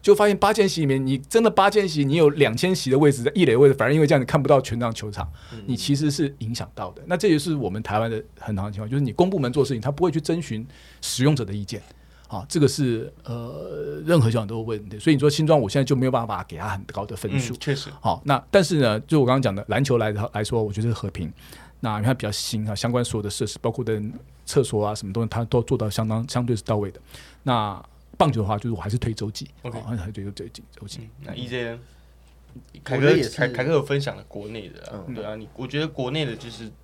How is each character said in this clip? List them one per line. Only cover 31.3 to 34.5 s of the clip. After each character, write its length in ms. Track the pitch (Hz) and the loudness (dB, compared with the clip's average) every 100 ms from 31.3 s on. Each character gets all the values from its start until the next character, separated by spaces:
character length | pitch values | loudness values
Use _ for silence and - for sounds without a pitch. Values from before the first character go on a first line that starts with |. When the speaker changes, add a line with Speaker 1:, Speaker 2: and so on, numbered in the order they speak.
| - | -12
Speaker 3:
E 120 | 120 | -8
J 160 | 123 117 | -6 -8
呢？ 140 | 120 - - _ _ _ _ - - - - | -10 -16 -20 _ _ _ _ -20 -20 -20 -20
凯 140 | - 131 | -4 2
哥， 80 | 139 | 4
Speaker 2:
我 60 | |
觉 20 | |
得 40 | 185 | 4
也 60 | |
是。 140 | 117 - | 2 -2
Speaker 3:
凯， 100 | 120 | -4
凯 140 | - | -2
哥 100 | 135 | 0
有 100 | 156 | 0
分 180 | 139 143 | 0 -2
享 160 | 139 98 | -2 -10
了 60 | - | -14
国 200 | 104 | -14
内 220 | 104 | -12